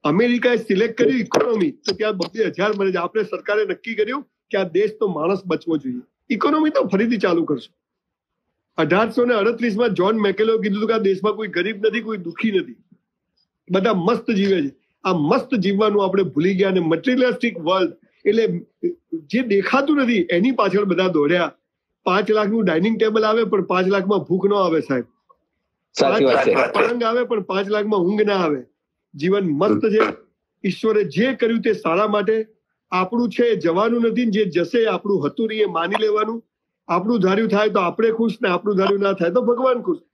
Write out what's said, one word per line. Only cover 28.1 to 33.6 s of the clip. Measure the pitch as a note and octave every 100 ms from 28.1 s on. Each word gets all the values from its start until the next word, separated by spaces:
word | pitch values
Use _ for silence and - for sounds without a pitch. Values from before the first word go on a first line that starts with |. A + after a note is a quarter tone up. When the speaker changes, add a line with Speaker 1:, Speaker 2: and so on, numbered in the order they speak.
| G#3+
Speaker 1:
ના | G#3
આવે. | G3 E3 C#3 B2 _ _ _ _
જીવન | C#3+ E3+ G3+
મસ્ત | F#3 C#3+ G3 - A3
છે. | G#3+ - - _ _ _ _
ઈશ્વરે | G3+ F3 A3 G#3+
જે | F3+ C#3+ B3+
કર્યું | B3+ A3+ A3+
તે | A3+
સારા | G3 E3 E3+ G#3
માટે. | G#3 G3+ A3 A3 _ _ _ _
આપણું | F#3 F#3 A#3 A#3+
છે | -
એ | A#3+
જવાનું | G3+